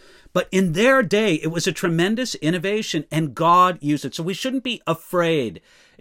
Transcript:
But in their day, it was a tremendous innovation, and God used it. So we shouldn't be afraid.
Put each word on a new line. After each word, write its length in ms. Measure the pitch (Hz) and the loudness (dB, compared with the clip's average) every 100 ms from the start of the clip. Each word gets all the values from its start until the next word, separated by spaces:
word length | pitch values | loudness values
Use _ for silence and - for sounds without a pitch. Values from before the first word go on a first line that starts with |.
| _ - - | _ -20 -6
But 160 | 185 175 | -4 0
in 200 | 190 190 | 2 2
their 300 | 160 233 262 | 2 4 4
day, 320 | 196 208 220 | 4 2 2
it 140 | 156 156 | 0 -2
was 180 | 170 175 | -4 -4
a 60 | |
tremendous 640 | 170 180 165 180 220 - - | -2 0 2 0 0 -4 -4
innovation, 680 | 151 180 185 208 214 165 147 | -2 -2 -2 -4 -4 -6 -4
and 240 | 151 160 | -2 -2
God 440 | 110 165 175 180 175 | 0 4 6 4 2
used 240 | 143 147 | -2 -2
it. 100 | 135 | -4
So 80 | - | -6
we 120 | 170 | -6
shouldn't 300 | 190 262 262 | -6 -4 -4
be 180 | - 226 - | -6 -6 -4
afraid. 720 | 165 - 180 170 160 117 90 _ _ _ - | -4 -2 0 2 0 -2 -6 _ _ _ -16